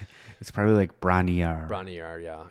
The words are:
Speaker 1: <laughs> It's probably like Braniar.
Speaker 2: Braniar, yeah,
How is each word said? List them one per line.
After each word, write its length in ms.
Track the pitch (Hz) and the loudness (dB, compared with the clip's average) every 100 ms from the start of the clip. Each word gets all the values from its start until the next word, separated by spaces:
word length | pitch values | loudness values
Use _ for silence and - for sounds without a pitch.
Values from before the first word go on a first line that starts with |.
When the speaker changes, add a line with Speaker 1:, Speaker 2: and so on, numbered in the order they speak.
| 98 | -20
Speaker 1:
<laughs> 100 | - - - | -20 -20 -18
It's 120 | - | -10
probably 240 | - 104 107 | 0 4 4
like 240 | 95 - | 2 0
Braniar. 680 | 92 90 90 87 85 80 80 | 2 4 4 2 0 -2 -6
Speaker 2:
Braniar, 540 | 98 95 87 82 82 | -8 -8 -12 -12 -12
yeah, 200 | 82 78 85 | -12 -12 -16